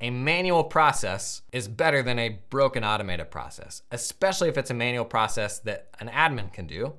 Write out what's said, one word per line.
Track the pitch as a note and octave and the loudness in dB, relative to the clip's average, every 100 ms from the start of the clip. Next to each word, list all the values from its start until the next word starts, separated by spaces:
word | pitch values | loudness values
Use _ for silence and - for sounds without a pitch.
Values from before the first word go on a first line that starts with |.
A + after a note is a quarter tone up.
A | A#2+ | -4
manual | B2 C#3 F3 F3+ E3+ - | -2 0 2 4 4 4
process | E3 D3+ - G2 F#2+ - - - | 4 4 4 0 -2 -4 -8 -6
is | B2+ G#2+ | -6 -6
better | A2 D#3+ C#3+ | 2 4 4
than | B2 A#2+ | 2 0
a | A#2 G2+ - | 0 -4 -4
broken | C3 C#3 B2+ | 2 4 2
automated | A2 G#2+ G2+ F2 D#2 | 0 0 0 -4 -4
process, | D2+ - - - - - | -8 -10 -14 -14 -16 -10
especially | A#2+ - - F#3+ F#3 E3+ | -8 -6 0 0 4 2
if | C#3 | 0
it's | C3 | -2
a | |
manual | A#2+ A#2+ A#2+ A2+ | -2 0 0 -2
process | A#2 A2 - G#2 - | 0 2 0 -2 -4
that | G#2+ G2 - - | -6 -8 -10 -12
an | A2 | -4
admin | B2+ D#3+ B2+ F#2 | 2 2 2 -6
can | - E2 | -8 -10
do. | D#2+ C3 | -6 -6